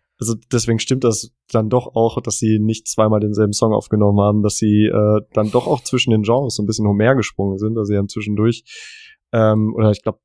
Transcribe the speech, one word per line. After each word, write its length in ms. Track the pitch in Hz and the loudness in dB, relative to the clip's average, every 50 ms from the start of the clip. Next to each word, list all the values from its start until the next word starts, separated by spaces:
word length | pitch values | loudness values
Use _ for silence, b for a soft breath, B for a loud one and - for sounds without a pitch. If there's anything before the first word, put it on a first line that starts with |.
| _ _ _ - | _ _ _ -8
also 140 | 110 113 113 104 - - - | -6 -6 -6 -6 -6 -4 -2
deswegen 260 | 120 - 117 117 113 | -2 0 0 -2 -2
stimmt 260 | - - 131 127 127 | 0 -2 -2 0 2
das 260 | 120 107 - - - _ _ _ - | 0 0 0 -4 -12 _ _ _ -4
dann 200 | - 113 110 107 | -2 -2 0 0
doch 240 | 123 123 120 - - | 0 -2 -2 -2 -2
auch, 260 | 113 113 113 - 123 | 0 0 0 0 -4
dass 180 | - 110 101 - | -6 -6 -6 -2
sie 200 | 113 110 110 107 | 0 0 2 2
nicht 300 | 107 107 110 - - - | 2 0 -2 -4 -6 -6
zweimal 320 | - - 110 107 107 107 | 0 0 2 2 2 2
denselben 320 | 107 104 107 107 107 104 104 | 0 0 0 0 0 0 0
Song 180 | - 120 110 107 | 0 0 0 0
aufgenommen 480 | 104 - - - 107 104 101 101 101 | 0 -2 0 0 2 2 4 4 4
haben, 220 | 101 104 104 104 104 | 2 2 2 2 0
dass 140 | 104 - | 0 -2
sie, 280 | - 110 107 104 104 107 | -2 0 2 2 4 2
äh, 360 | 107 - 107 107 104 107 107 - _ - | 2 2 2 2 2 2 0 -2 _ -2
dann 180 | 110 107 107 | -2 -2 0
doch 160 | - 123 - | 0 0 0
auch 160 | - 160 123 - | 0 -2 -4 -4
zwischen 280 | - - 123 - - | -4 -4 -2 0 2
den 120 | 110 107 104 | 0 0 2
Genres 340 | 104 117 131 143 120 - | 0 0 0 -2 -4 -4
so 60 | - 104 | -4 -4
ein 40 | |
bisschen 200 | 101 107 101 107 | -4 -2 -2 0
umhergesprungen 720 | 104 101 101 107 120 135 131 101 - - - 98 98 98 95 | 0 0 2 2 2 2 2 0 -4 -4 -4 -4 -4 -2 -2
sind. 200 | 104 110 113 113 | -4 -4 -2 -2
Also 140 | 104 101 104 | -2 -2 0
sie 40 | |
haben 120 | 101 101 101 | -2 -2 -2
zwischendurch, 540 | - 107 104 104 104 101 110 117 120 - - B B B B B B B B B B B _ _ - | -6 -8 -6 -4 -2 0 2 0 0 -2 -6 B B B B B B B B B B B _ _ 0
ähm, 420 | 113 110 107 107 107 107 107 - | 2 2 4 4 2 0 0 0
oder 160 | 113 110 107 104 | 2 2 2 2
ich 100 | - - | 0 -2
glaub, 180 | 113 - _ | -8 -8 _